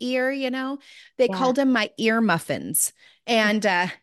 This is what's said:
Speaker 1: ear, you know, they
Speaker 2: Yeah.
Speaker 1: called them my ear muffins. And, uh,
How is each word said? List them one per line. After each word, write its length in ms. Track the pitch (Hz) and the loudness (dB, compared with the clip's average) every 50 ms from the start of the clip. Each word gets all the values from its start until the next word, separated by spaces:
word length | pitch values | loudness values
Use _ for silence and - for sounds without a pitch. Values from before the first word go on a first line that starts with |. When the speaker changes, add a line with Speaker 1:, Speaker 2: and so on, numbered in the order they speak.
Speaker 1:
ear, 300 | 240 247 254 254 254 262 | -6 -4 -2 -2 -2 -2
you 180 | 277 277 269 254 | -2 -4 -4 -4
know, 280 | 254 262 262 262 277 277 - - - - - - _ - | -4 -6 -6 -6 -8 -10 -12 -18 -20 -20 -20 -16 _ 0
they 120 | 262 240 | 0 0
Speaker 2:
Yeah. 0 | |
Speaker 1:
called 260 | 190 185 262 254 254 | 2 0 0 0 2
them 160 | 269 277 269 | 2 2 2
my 180 | 254 233 214 - - - | 2 2 0 -2 -4 -2
ear 220 | 220 220 220 226 | 0 2 2 2
muffins. 720 | 226 214 170 165 - - 143 101 71 90 - - - - - _ _ _ _ _ _ | 4 2 2 0 0 -4 -6 -6 -6 -6 -4 -2 -4 -4 -6 _ _ _ _ _ _
And, 400 | - 240 226 214 208 208 214 202 | 0 2 2 2 2 2 2 2
uh, 220 | 208 185 175 180 180 - - | 2 2 2 0 -2 -4 -8